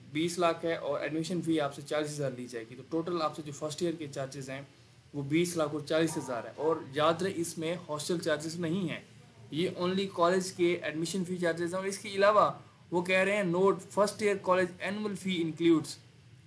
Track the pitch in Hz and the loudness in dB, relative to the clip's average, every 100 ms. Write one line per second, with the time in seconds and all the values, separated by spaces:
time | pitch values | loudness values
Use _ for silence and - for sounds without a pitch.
0 | - 147 170 175 170 165 165 165 - 143 | -6 0 0 2 2 2 -2 -2 -2 -2
1 | 147 156 160 185 151 160 143 139 143 151 | -2 -2 -2 -2 0 0 0 -4 -4 -2
2 | 151 147 139 123 123 117 113 127 117 160 | -2 -2 -4 -4 -8 -10 -10 -14 -4 -4
3 | 165 175 156 147 151 143 156 147 175 160 | -2 -2 -2 -4 -10 -8 -8 -4 -4 -4
4 | 147 143 135 143 131 135 135 - - - | -8 -6 -8 -8 -10 -10 -12 -20 -20 -20
5 | - 143 139 156 175 175 156 151 143 160 | -12 -8 0 2 2 0 -2 -2 0 2
6 | 165 160 127 120 113 110 147 160 131 135 | 2 0 -4 -6 -6 -2 0 0 -2 2
7 | 151 165 185 160 165 - 160 175 - 151 | 4 4 0 -2 -4 -4 -4 -4 -6 -6
8 | - 175 160 151 160 165 170 180 175 117 | -4 -2 0 0 -2 -4 -2 0 -2 -6
9 | - - - - 113 143 180 175 180 185 | -10 -20 -20 -20 -8 -2 -2 0 -2 0
10 | 196 185 170 190 180 - 175 175 - 151 | -2 2 4 4 0 2 2 2 -2 -4
11 | 160 196 175 185 170 165 175 185 196 196 | -2 -2 -2 0 0 0 -2 -2 -4 -4
12 | 208 196 196 214 156 127 - - - 170 | -6 4 6 8 6 2 -12 -20 -4 -2
13 | 180 185 190 208 190 175 196 180 - - | 2 4 4 2 2 4 4 4 -2 0
14 | 208 208 208 196 185 180 180 - 180 208 | 0 2 0 0 2 2 2 -2 -6 -4
15 | 214 196 190 180 165 156 170 160 139 - | -4 -4 -2 0 -2 2 6 6 4 -8
16 | - - - - | -18 -20 -20 -20